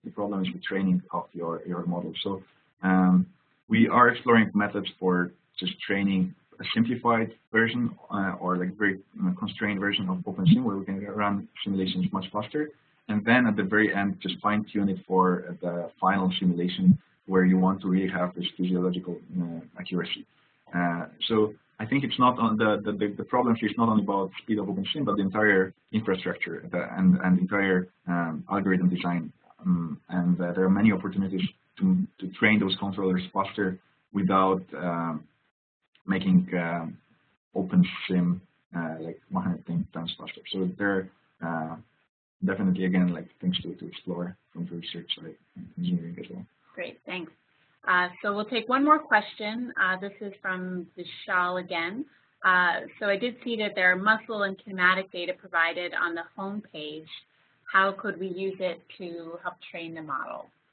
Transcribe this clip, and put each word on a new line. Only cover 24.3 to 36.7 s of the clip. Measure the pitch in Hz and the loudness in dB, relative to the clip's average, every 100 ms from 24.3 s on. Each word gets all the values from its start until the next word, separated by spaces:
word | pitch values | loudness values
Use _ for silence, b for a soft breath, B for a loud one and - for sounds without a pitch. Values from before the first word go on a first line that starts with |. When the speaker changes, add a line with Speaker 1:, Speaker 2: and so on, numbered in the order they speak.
| - | -8
Speaker 1:
speed | - 107 | -4 -2
of | 95 | -2
OpenSim, | 95 95 151 | -4 -4 -2
but | 131 104 | -2 0
the | |
entire | 95 104 107 95 92 - _ | 0 2 4 4 2 -4 _
infrastructure, | 110 107 92 90 85 - 82 - | -2 0 -2 -4 -6 -8 -8 -6
the, | - - - | -6 -4 2
and, | 92 92 | 4 6
and | 92 92 | 4 4
entire, | 92 101 98 92 92 _ - | 4 2 4 2 0 _ -4
um, | 87 82 78 - | -2 -2 -6 -4
algorithm | 101 98 92 90 | -2 2 4 4
design. | 87 87 87 76 _ _ _ | 2 -2 -2 -4 _ _ _
Um, | 90 87 82 71 - | 0 0 0 -10 -6
and, | 90 87 87 | 0 2 2
uh, | 87 | 0
there | 90 | 2
are | 92 | 4
many | 101 110 | 6 4
opportunities | 95 98 95 95 95 92 _ _ - | 4 -2 -2 -2 -2 -4 _ _ 0
to, | 95 92 - _ | 2 4 0 _
to | 92 | -12
train | - 107 107 | 0 4 4
those | 98 - | 2 -2
controllers | 101 95 95 92 92 | -4 -2 0 0 -2
faster | 98 95 - 95 92 _ _ _ | -4 -4 -2 -4 -4 _ _ _
without, | 101 92 95 95 92 92 69 | -2 2 4 4 2 -2 -6
um, | 87 85 82 78 - _ _ _ _ _ _ _ - | -4 -2 -4 -6 -10 _ _ _ _ _ _ _ -4
making, | 95 95 90 - | 0 4 4 4
um, | 90 82 | -2 -2